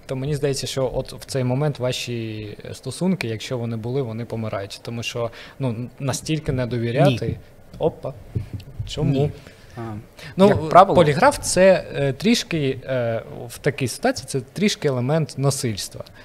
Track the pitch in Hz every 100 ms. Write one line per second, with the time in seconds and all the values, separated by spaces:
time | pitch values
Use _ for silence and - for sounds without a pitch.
0 | - 135 139 139 143 131 131 135 123 131
1 | - - - 135 123 127 151 135 123 -
2 | - 117 113 107 104 - - - 131 -
3 | 180 180 117 110 - 127 117 113 120 139
4 | 117 113 113 117 110 104 101 - - 117
5 | - 120 113 - - - 131 110 120 -
6 | 139 - - 156 156 127 117 120 117 127
7 | 165 113 113 - - - - - 160 -
8 | 127 - - - - - - - - -
9 | 139 135 147 - - - - 120 113 110
10 | - - - 180 202 185 156 170 202 170
11 | 151 147 285 - - 175 190 180 - 139
12 | 139 135 196 240 - 165 135 123 - 127
13 | 117 113 - - 120 - 151 - 127 -
14 | 254 262 - 135 - - 202 - 147 127
15 | 123 160 147 - 139 135 120 101 - -
16 | - -